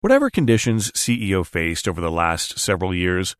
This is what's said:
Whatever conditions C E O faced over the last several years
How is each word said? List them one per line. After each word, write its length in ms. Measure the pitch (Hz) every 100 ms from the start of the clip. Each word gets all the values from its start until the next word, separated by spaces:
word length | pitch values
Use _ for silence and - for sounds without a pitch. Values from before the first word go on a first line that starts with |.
Whatever 300 | 214 269 277
conditions 640 | - 135 113 - 110 107 -
C 340 | - 120 104
E 40 |
O 80 | 95
faced 460 | 87 85 82 82 -
over 120 | 85
the 100 | 85
last 500 | 82 85 82 - -
several 340 | - 95 92
years 400 | 90 90 90 92 -